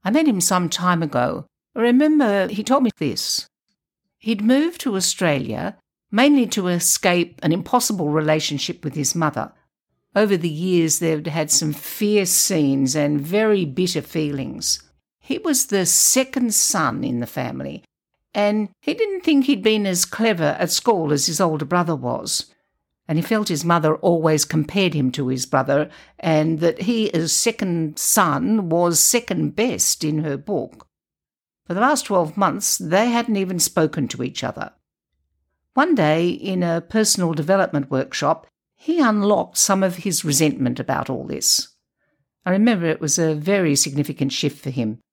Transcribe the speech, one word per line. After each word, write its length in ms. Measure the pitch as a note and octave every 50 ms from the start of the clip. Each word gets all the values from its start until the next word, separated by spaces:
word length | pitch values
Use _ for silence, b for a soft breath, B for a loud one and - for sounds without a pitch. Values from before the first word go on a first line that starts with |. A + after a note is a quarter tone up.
| _
I 60 | F#3+
met 160 | A3 D4+ E4 D4
him 120 | A3 F#3
some 280 | E3+ - G3 F3+ F3+ D#3+
time 340 | - - F3+ F#3 F3 E3
ago. 440 | E3 D3 C#3+ B2+ B2 - - - C#3 _ _ _ _ _ _
I 60 | B3
remember 680 | A3+ A#3+ A#3+ C4 D4 D#4 D#4 D4+ C4+ G#3+ G3+ G3+ F#3
he 160 | F#3 G3+ G3+
told 220 | G#3 A3 C4 D4 C4
me 60 | A3+ -
this. 520 | _ E3 C#3 F#2+ - - - - - - _ _ _ _ _ _ _ _ _ _ _ _ _ _ _
He'd 220 | - G#3+ A3+ G3
moved 400 | G#3 A3+ B3+ C#4 D#4 E4+ F4 -
to 120 | - C4+ G3+
Australia 800 | F#3+ F#3 - - - F#3+ E3 D3 C3+ B2 A#2+ A2 - - F#3+ - _ _ _ _ _ _ _
mainly 340 | - G#3+ B3+ D4 D4 C#4 A#3+
to 220 | - - G#3+ F#3 F3+
escape 720 | F3 E3+ - - - - - F#3 F3 F3 E3+ - - -
an 80 | - D3+
impossible 600 | D#3+ F#3 F3+ - - B3 B3 - A3 F3+ D#3+ D3
relationship 760 | D3 D#3 D3+ D3+ D#3 D#3 D3+ - D3 C3+ - - E3+ - -
with 100 | D3 -
his 220 | D#3 C#3+ - -
mother. 360 | E3+ D#3+ D3+ - A2 - - _ _ _ _ _ _ _ _ _ _ _ _ _
Over 220 | G3 G#3+ G#3 G3+
the 120 | F3 E3 E3+
years, 520 | D3+ D3+ F3 F#3 F3+ F3 E3 D#3+ D#3 -
they'd 260 | E3+ D#3+ D#3+ D3+ D3+
had 240 | E3+ D3 E3 D#3 D3+
some 220 | - - E3+ D3+
fierce 580 | D3 - - - - - A3 G#3 G#3+ G#3 F#3+ F3+
scenes 640 | F#3 - - - G3 D#3+ D3 C#3 C#3 C3+ C#3 C3 C3+
and 260 | D#3 D3 D3 D3+ C#3+
very 440 | C#3+ D#3+ F#3 G#3 A3 A3 G#3 G3 F3+
bitter 360 | D3 B2+ E3+ F#3 F3+ - D#3
feelings. 800 | - - - E3 D#3 D3 C#3+ C#3 C3 - - - - - - - _ _ _ _ _ _ _ _
He 200 | _ - C4 -
was 280 | - E4 C#4+ - -
the 200 | - G#3 G3 F3+
second 680 | - - - - - - B3+ C4 C4 - C4+ B3 A#3 G#3
son 480 | - - - - F#3+ D#3 B2+ A2+ -
in 160 | - C3+ B2 A#2+
the 80 | A#2+
family, 560 | - - C#3+ B2 A#2+ B2 C3 C#3 C#3 C#3+ - _ _ _ _ _ _ _ _ _ _
and 360 | _ G#3 G#3 G#3 G#3 G#3+ G#3+ F#3+ _ _
he 140 | _ - D#4
didn't 280 | A#4 A4+ G#4 G4 F4+
think 240 | - E4 D4+ C#4 B3+
he'd 160 | C4+ C#4+ G3
been 240 | F#3+ A3 A3 G#3+ G3+
as 180 | G3 F3+ F3 -
clever 520 | - - - A3 A3+ G#3 E3+ D#3+ D3 - -
at 100 | F3+ D#3
school 420 | - - - B3 A3 F#3 D#3+ C#3+
as 140 | D3+ C#3+ -
his 140 | F#3 E3 D3
older 240 | F#3+ E3 D#3 D3 D#3
brother 320 | - F3 F3+ F3 E3 D#3+
was. 500 | C3+ B2 B2 B2 - - F3 - - - _ _ _ _ _ _ _ _ _ _ _ _ -
And 100 | D#3+ D#3
he 40 |
felt 240 | F3 - A3 G#3+ G#3
his 180 | - E3+ D3+ E3+
mother 300 | E3 E3+ E3+ D#3 D#3 D#3
always 500 | - - - E3+ E3 D#3 D#3+ D#3 D3 -
compared 480 | - - D#3+ D3 - - G3+ F#3+ F3+
him 200 | D3+ D3+ C3 B2+
to 160 | B2 D3+ C#3 B2+
his 180 | C3 B2+ B2+
brother, 420 | - - C3+ C3 C3 C#3 C#3+ D3+ C#3+ B B B B B B
and 400 | - E3 D#3+ D3+ D#3 D#3+ D#3+ D3+
that 240 | E3+ E3 D#3+ -
he, 300 | F3+ G3+ A#3+ A3+ G#3+ - -
as 180 | E3 E3 D#3
second 680 | - - - A#3 A3+ - G3+ F#3 E3+ E3+ D#3+ D3+ D3+ -
son, 680 | - - - A3 F#3+ E3 D3 - - F#3 A3 A3 F#3+ E3
was 300 | D#3+ E3+ F3 F3 E3+ -
second 560 | - - - A#3 A#3 - F#3 E3+ D#3 D3 C#3
best 480 | - A3 B3+ D#3+ - - - - -
in 220 | D#3 D3+ D3+ D3+ D#3+
her 120 | D#3 C#3
book. 520 | C#3 C#3+ - G3+ D#3+ - - - - - _ _ _ _ _ _ _ _ _ _ _ _ _ _ _ _
For 80 | - F3
the 60 | F#3+
last 260 | A3+ C4+ D4+ B3+ -
twelve 300 | - G3+ F#3 E3 D3+ D#3
months, 400 | G3+ G3+ E3+ - G3 - - - -
they 320 | F#3 D3+ E3+ G3 A3+ B3
hadn't 260 | A#3 A#3 A#3 A#3+ G#3+
even 240 | G3 F#3+ F3+ F#3 E3+
spoken 480 | D#3 - - E3 D#3+ D3+ - - B2+ -
to 160 | - B2 B2
each 180 | B2+ - -
other. 300 | - A#2+ - - - - _ _ _ _ _ _ _ _ _ _ _ _ _ _ _ _ _ _ _ _ _
One 200 | C4 D4 F4+ D#4+
day, 360 | A3 D#3+ D3+ D#3 E3 E3+ F3
in 340 | - - - G3 F#3+ F3+ F3
a 160 | E3+ E3 E3+
personal 520 | E3 _ - A3 A3 G#3 - - F3+ E3
development 600 | E3 D3+ D3 D#3 G3 G3 F#3 F3 - D3 C#3 -
workshop, 560 | - C3 C3+ - - - D3+ C#3 E3 - - _ _ _ _ _ _
he 240 | _ - - E4 E4+
unlocked 580 | C#4 A#3 G#3+ G#3 G3+ G#3 G#3 F#3+ - - -
some 280 | - - - G3 F#3+ F#3+
of 140 | F#3 F3 F3
his 260 | - G3+ E3+ - -
resentment 560 | D#3 C#3+ C3 D#3+ D3+ - - C3 B2 B2 -
about 280 | - - C3+ - - -
all 200 | C3 A2 - -
this. 400 | - - - - - - - - _ _ _ _ _ _ _ _ _ _ _ _ _ _ _
I 60 | F3+
remember 360 | F#3 F#3+ G#3+ B3 A3+ F#3 E3+
it 140 | E3 D#3 -
was 200 | D#3 D3+ - -
a 160 | E3 D#3+ D#3
very 400 | D3+ D3 F3+ G3+ G3 F3+ D#3 C#3+
significant 560 | C#3 - C#3+ C#3 C#3+ C#3+ - C3+ - C3+ C3+
shift 280 | - - - C#3 - -
for 100 | - C#3
him. 280 | B2+ C3 A#2 G#2+ A2 - _ _